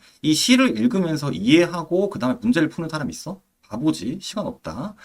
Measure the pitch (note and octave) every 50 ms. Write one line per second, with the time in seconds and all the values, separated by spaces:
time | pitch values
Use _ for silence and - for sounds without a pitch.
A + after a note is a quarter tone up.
0 | _ _ _ _ - D3+ D#3 D3+ - - B3 B3+ C4 B3 - G#2+ A2+ B2 - F#3+
1 | F3+ D#3+ D#3 C#3+ C#3+ C#3 - F3+ - A#3+ - E3+ F3 E3+ F3 F3 D#3+ - F3 F3+
2 | G3+ G3 - - A#2+ B2+ B2 - - G#3+ B2 E3+ D#3 D3 - - E3 D#3 D#3 D#3
3 | C#3+ - - - - D3+ G3 - _ _ _ _ _ - - A2+ D3 D#3 - -
4 | - A#2 - F#3+ - - - G#3+ G3+ - - - - D#2+ D#2+ G#2+ D3+ G#3+ G3+ -